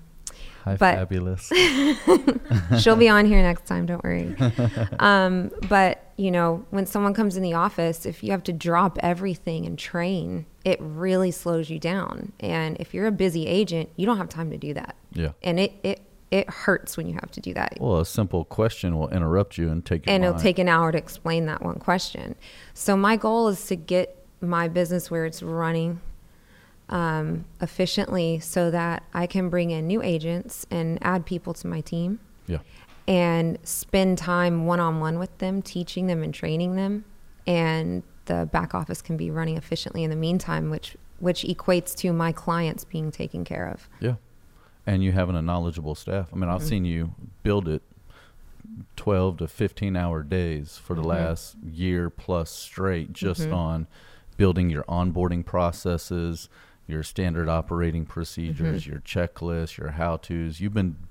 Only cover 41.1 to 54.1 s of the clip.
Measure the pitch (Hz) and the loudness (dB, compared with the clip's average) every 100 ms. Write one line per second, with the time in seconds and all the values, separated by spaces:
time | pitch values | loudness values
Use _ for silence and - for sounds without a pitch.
41.1 | - 180 175 - 175 - 180 170 - 185 | -4 -2 -2 -2 -4 2 2 0 -4 -2
42.1 | 165 165 160 - 170 160 - - 160 156 | 0 0 -2 -2 0 -2 -4 -8 -6 -6
43.1 | - - - - - - - - - 120 | -6 -8 -6 -8 -6 -8 -10 -14 -6 -4
44.1 | 120 - - - - - - - 95 95 | -4 -8 -20 -20 -20 -20 -10 -2 2 2
45.1 | 95 90 87 82 87 85 80 76 76 - | 2 2 0 0 0 -2 -4 -6 -8 -4
46.1 | 95 90 92 90 90 156 107 87 82 82 | -4 -4 -4 -2 -2 0 0 0 0 -2
47.1 | - - - 104 101 85 76 - - - | -6 -16 -6 0 0 0 -4 -6 -20 -20
48.1 | - - - - - - 220 - - - | -20 -20 -20 -20 -20 -18 -16 -16 -6 0
49.1 | 95 95 82 82 - 101 - 101 90 87 | 2 2 0 -6 -2 -2 -2 -2 0 0
50.1 | 82 73 92 85 76 73 - - 85 80 | -2 -2 -2 0 -2 -8 -14 -6 -4 0
51.1 | 85 82 85 - - 82 80 92 87 85 | 0 0 -2 -8 -16 -14 -4 0 0 -2
52.1 | - - 90 80 - - - 95 87 78 | -6 -4 -2 -2 -8 -14 -4 -2 -2 -4
53.1 | - 95 85 156 90 80 82 80 - - | -4 -4 -2 -2 0 0 -2 -6 -12 -20